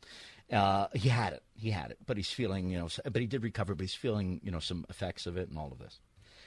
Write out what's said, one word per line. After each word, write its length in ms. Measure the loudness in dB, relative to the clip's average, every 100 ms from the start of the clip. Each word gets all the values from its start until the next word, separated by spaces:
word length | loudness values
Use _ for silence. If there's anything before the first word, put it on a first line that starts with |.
| -20 -18 -18 -20 0
Uh, 360 | 4 6 6 2
he 160 | 4 6
had 240 | 6 2
it. 100 | -2 -10
He 160 | -4 -2
had 180 | 0 -4
it. 60 | -8
But 120 | -4 -2
he's 120 | -2
feeling, 380 | 0 0 2 0
you 80 | 0
know, 60 |
s-, 140 | -2 -4
but 160 | -2 0
he 60 | 0
did 160 | 0
recover, 320 | -2 -2 -2
but 60 | -2
he's 140 | -4
feeling, 460 | -2 0 2 2 -2
you 80 | -2
know, 80 | -4
some 260 | -2 -4 -6
effects 360 | -6 -4 -4
of 120 | -4 -4
it 100 | -4
and 80 | -6
all 140 | -8
of 80 | -10
this. 200 | -14 -18 _ -20 -20 -20